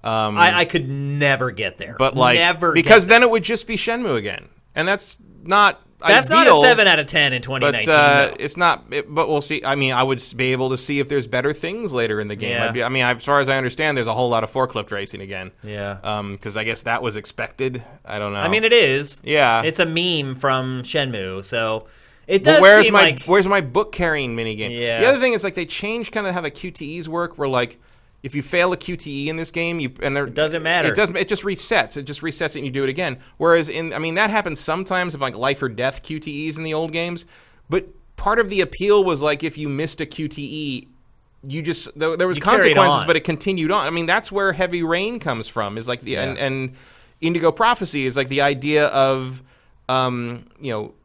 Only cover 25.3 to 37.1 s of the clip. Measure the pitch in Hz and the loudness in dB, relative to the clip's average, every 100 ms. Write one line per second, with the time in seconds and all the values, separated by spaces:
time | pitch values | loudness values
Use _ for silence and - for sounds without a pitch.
25.3 | 226 196 180 165 - 208 233 226 220 196 | 0 -4 -6 -8 -6 -6 -6 -6 -6 -4
26.3 | 180 156 - 180 - 147 165 160 170 170 | -4 -6 -10 -14 -12 -12 -12 -8 -6 -6
27.3 | 170 139 127 123 - _ _ _ _ 127 | -4 -2 0 -2 -6 _ _ _ _ -8
28.3 | 143 131 175 180 180 - 175 151 139 143 | -8 -2 0 0 0 -6 -10 -10 -8 -6
29.3 | 160 160 170 170 170 131 131 139 139 135 | -6 -8 -6 -4 -4 -6 -6 -4 -2 -4
30.3 | 117 156 160 156 175 143 110 208 180 190 | -2 -2 -2 -2 0 0 0 0 -2 -2
31.3 | 208 196 190 - 214 113 147 135 143 160 | -2 -4 -6 0 0 0 -6 -12 -10 -8
32.3 | - 160 156 139 131 135 139 175 127 - | -6 -6 -6 -8 -4 -4 -4 -6 -8 -16
33.3 | _ 165 170 147 151 165 147 165 165 214 | _ 4 4 2 -6 -6 -6 -4 0 0
34.3 | 214 185 147 - 160 190 185 175 147 135 | 0 -4 -6 -4 -6 -2 -4 -4 -4 -6
35.3 | 107 131 143 131 110 127 - - 156 156 | -4 -4 -2 -6 -4 -4 -6 -12 -10 -10
36.3 | 143 156 151 160 156 165 160 170 | -8 -8 -8 -6 -6 -4 -6 -6